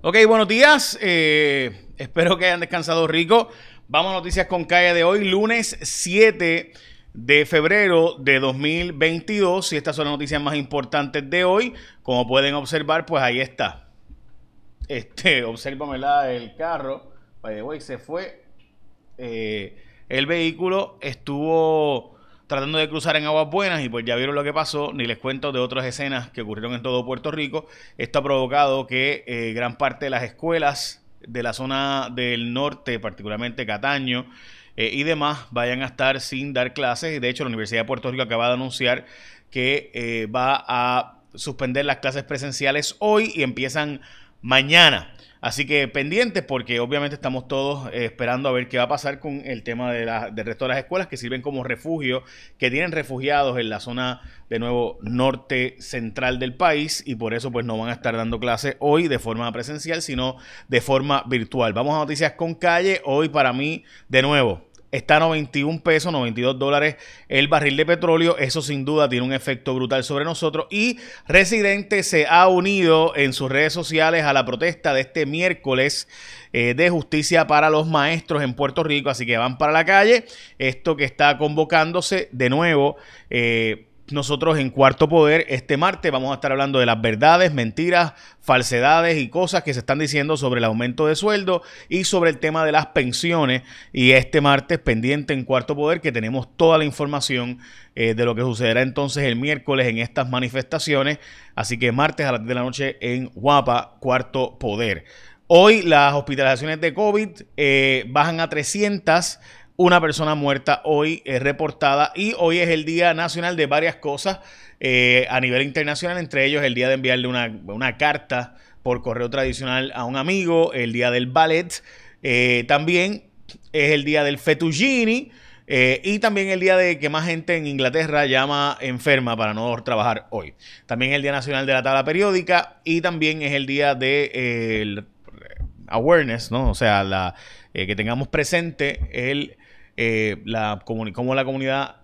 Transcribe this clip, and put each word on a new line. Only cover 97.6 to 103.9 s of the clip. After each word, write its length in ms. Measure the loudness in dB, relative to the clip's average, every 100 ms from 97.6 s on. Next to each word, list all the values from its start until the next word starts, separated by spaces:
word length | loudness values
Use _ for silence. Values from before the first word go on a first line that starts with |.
| -16 -20 -16
eh, 180 | -2 0
de 120 | 2 0
lo 80 |
que 80 | 0
sucederá 400 | -2 0 0 2
entonces 420 | 0 -2 -4 -2
el 120 | -2 0
miércoles 500 | -2 -4 -2 0 0
en 100 | 0
estas 320 | -4 -4 -2
manifestaciones. 880 | -2 -2 -4 -4 -6 0 0 0 -4 -10 -20 -14
Así 240 | -8 -6 0
que 120 | 0
martes 360 | 2 0 0 -2
a 60 |
las 80 | -2
diez 60 | -2
de 60 |
la 80 | -4
noche 360 | -4 -4 -6 -4
en 300 | -6 -4 -6
Guapa, 640 | -2 4 4 4 0 -2